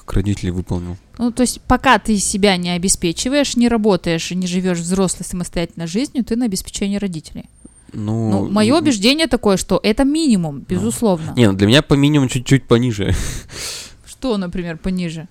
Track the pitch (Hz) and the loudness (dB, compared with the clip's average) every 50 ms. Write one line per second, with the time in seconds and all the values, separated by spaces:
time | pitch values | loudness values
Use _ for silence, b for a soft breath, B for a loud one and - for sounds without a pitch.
0 | - - - 101 92 104 101 - - 92 87 92 87 - 101 87 87 87 87 - | -12 -4 -2 -2 0 0 -2 -2 -2 -4 -4 -4 -4 -4 -6 -6 -6 -8 -12 -12
1 | _ _ _ - 233 247 226 - 247 - - - - - 254 247 - 269 240 202 | _ _ _ -4 -4 -4 0 0 0 0 -2 -6 0 0 0 2 4 4 4 4
2 | - 220 220 196 - - - 196 196 208 185 180 175 175 175 180 175 196 - - | 2 0 -2 0 0 -2 -2 2 2 2 2 2 -2 -4 -4 -2 0 -2 -2 0
3 | - 170 165 - - 254 277 294 277 - - 240 240 233 233 220 208 220 185 175 | 0 -4 -2 -2 -4 -2 0 0 0 0 2 2 2 2 2 2 2 2 2 2
4 | - 170 165 165 - - 175 185 185 180 175 185 180 185 175 170 165 170 190 190 | 2 -2 -2 -2 -4 -6 -6 -4 -4 -2 -2 -2 0 0 -2 -2 -2 -2 0 0
5 | 190 175 - - 175 - - 180 175 - - 180 170 - - - 165 165 165 220 | 0 0 -2 -6 -8 -10 -8 -8 -8 -6 -4 -4 -6 -6 -6 -10 -10 -4 -4 -4
6 | 285 - - 277 214 - 226 233 254 220 185 185 - - - - 208 196 202 202 | -4 -2 -4 -6 -4 -2 -2 -2 -2 -2 -2 -4 -8 -8 -8 -6 -4 -2 -2 -2
7 | 202 190 170 156 - - - 85 - _ _ _ _ - _ _ _ _ - - | -4 -4 -6 -8 -12 -12 -16 -16 -16 _ _ _ _ -20 _ _ _ _ -10 -8
8 | 104 104 110 113 113 110 107 196 - - 190 214 214 220 285 349 320 311 247 196 | -4 -2 -2 0 0 0 0 0 0 0 2 2 4 4 4 2 2 2 0 4
9 | 190 247 285 320 320 - 262 220 - 208 190 175 - - 190 - - 202 220 - | 4 2 4 4 2 0 0 0 2 2 2 2 0 0 -2 0 2 0 0 2
10 | 269 269 294 320 330 269 220 185 170 156 143 139 - - 180 180 196 233 226 - | 2 0 2 0 2 2 2 2 0 -4 -6 -10 -8 -4 -4 -2 -2 -2 -4 0
11 | 240 208 180 160 160 156 - 127 120 101 95 95 101 104 123 151 - - - 139 | 0 0 0 0 -2 -6 2 4 4 4 4 4 4 6 6 4 4 4 2 4
12 | 139 147 151 147 131 123 - 127 117 - 139 135 - - 123 117 127 127 107 98 | 4 4 4 4 2 2 -2 -6 0 2 2 2 4 4 2 4 4 2 -2 -2
13 | 98 - 85 - - - - - - - - - - - - - - - - - | 0 0 0 -2 -2 -6 -6 -10 -12 -12 -14 -12 -10 -10 -10 -12 -14 -16 -20 -20
14 | - - - _ - 262 214 202 185 175 170 185 170 170 160 165 - 190 185 180 | -20 -20 -18 _ -4 -2 -2 -2 -4 -4 -6 -6 -6 -6 -8 -6 -6 -4 -4 -4
15 | 180 165 160 160 151 - | -4 -6 -6 -8 -12 -14